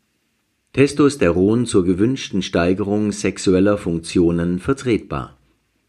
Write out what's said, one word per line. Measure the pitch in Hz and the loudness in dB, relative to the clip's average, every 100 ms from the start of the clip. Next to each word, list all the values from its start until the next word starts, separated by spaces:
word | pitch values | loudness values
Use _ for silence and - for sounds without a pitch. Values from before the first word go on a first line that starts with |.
| _ _ _ _ _ _ _ | _ _ _ _ _ _ _
Testosteron | - 143 147 143 - 87 87 98 117 120 | 0 0 4 2 2 0 2 2 2 0
zur | 104 | 0
gewünschten | 90 90 113 131 - 101 | 0 0 0 -2 -6 -6
Steigerung | - 90 87 95 101 104 104 | -2 0 0 0 -2 -2 -2
sexueller | 101 98 95 101 92 98 101 | -2 -4 -2 0 2 2 0
Funktionen | 92 82 82 95 85 85 85 90 | -2 -6 -2 0 2 2 -2 -2
vertretbar. | - 135 127 104 - 71 58 - _ _ _ _ | -4 -4 -2 -2 -2 -10 -10 -18 _ _ _ _